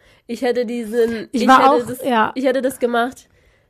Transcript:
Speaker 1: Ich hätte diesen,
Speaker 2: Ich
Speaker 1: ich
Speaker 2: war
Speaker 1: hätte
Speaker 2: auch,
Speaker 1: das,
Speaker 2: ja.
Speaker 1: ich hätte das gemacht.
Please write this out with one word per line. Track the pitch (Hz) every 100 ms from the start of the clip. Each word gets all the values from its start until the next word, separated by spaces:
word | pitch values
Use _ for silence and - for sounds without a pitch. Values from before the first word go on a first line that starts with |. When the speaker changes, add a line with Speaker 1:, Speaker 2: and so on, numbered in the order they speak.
| _ _ -
Speaker 1:
Ich | 233
hätte | 247 240 226
diesen, | 240 214 240 226 226 -
Speaker 2:
Ich | 240
Speaker 1:
ich | 214
Speaker 2:
war | 262
Speaker 1:
hätte | 269
Speaker 2:
auch, | 294 233
Speaker 1:
das, | 254
Speaker 2:
ja. | 269 233 214
Speaker 1:
ich | 269
hätte | 262 262
das | 254 -
gemacht. | 240 240 247 - _ _ _ _